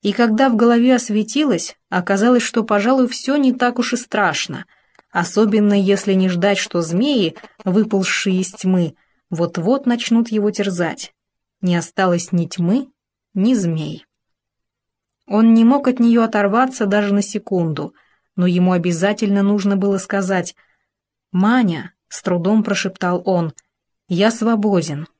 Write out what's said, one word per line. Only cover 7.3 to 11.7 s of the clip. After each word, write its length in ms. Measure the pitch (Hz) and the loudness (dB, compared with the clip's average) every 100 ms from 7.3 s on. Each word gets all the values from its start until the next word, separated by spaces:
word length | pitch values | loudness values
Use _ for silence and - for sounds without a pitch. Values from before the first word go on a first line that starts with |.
| - - _ | -4 -20 _
выползшие 760 | - 185 208 196 185 - 196 185 | -2 0 0 -2 -2 -4 -2 -2
из 100 | 185 | -4
тьмы, 420 | - 185 185 165 - _ _ _ | -4 -2 0 0 -6 _ _ _
вот-вот 580 | 165 170 175 170 269 269 | -4 -4 -2 -2 0 0
начнут 440 | 240 - 226 233 | -2 0 0 0
его 200 | 214 208 | -2 -2
терзать. 600 | 208 202 175 165 156 - _ _ _ _ _ | -2 -4 -2 -4 -6 -16 _ _ _ _ _
Не 160 | 180 | -2